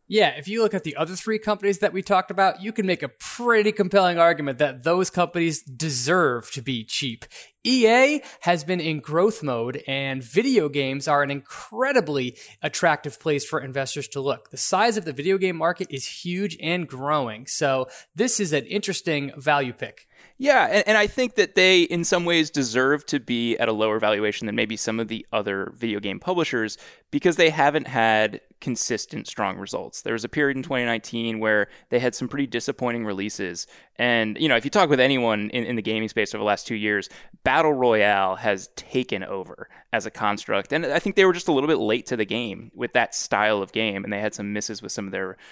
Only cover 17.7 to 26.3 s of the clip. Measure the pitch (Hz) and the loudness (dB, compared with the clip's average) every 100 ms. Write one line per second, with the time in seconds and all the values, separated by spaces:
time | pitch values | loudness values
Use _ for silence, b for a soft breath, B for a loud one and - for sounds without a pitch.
17.7 | 131 127 B B 151 247 - 180 147 117 | 0 -2 B B -2 0 2 0 -2 -2
18.7 | 196 202 170 175 147 139 143 139 143 131 | -4 -4 -4 -2 -2 -4 -4 0 2 0
19.7 | - 127 - _ b b b 277 254 151 | -6 -10 -12 _ b b b 4 4 6
20.7 | 202 208 214 208 - 254 - 180 190 185 | 4 4 4 2 0 0 2 2 4 6
21.7 | 185 170 170 170 180 170 170 156 147 123 | 6 4 0 0 0 2 2 2 0 0
22.7 | 120 135 147 - 143 117 120 117 - 117 | 2 4 2 0 -4 -2 -2 0 2 0
23.7 | 107 110 107 107 104 107 - 110 113 107 | 2 2 2 2 2 0 -2 -4 -2 -2
24.7 | 107 - 110 110 113 - 110 101 98 95 | -2 -4 -4 -4 -8 -6 -4 -2 -4 -6
25.7 | - 117 104 101 98 - | -6 -4 -4 -6 -6 -4